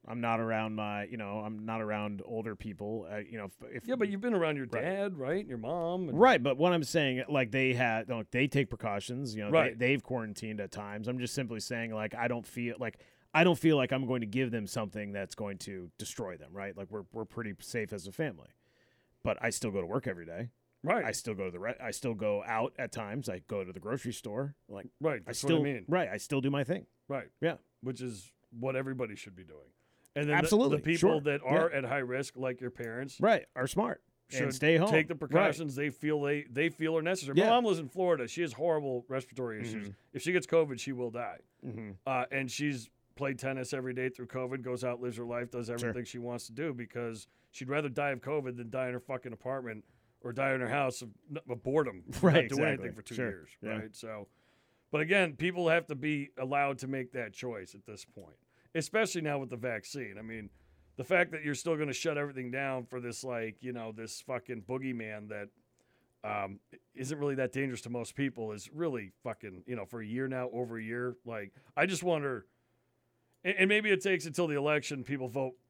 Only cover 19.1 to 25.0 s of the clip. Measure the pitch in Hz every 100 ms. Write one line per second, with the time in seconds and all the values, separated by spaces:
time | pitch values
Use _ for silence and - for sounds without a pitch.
19.1 | _ - 104 117 - 113 98 85 120 131
20.1 | 87 82 82 120 _ _ _ 147 220 120
21.1 | - 120 98 92 87 107 - 120 - 135
22.1 | 110 107 101 101 113 123 - 123 - 104
23.1 | 120 131 92 - 104 92 92 98 135 127
24.1 | 110 113 107 139 143 - 101 123 _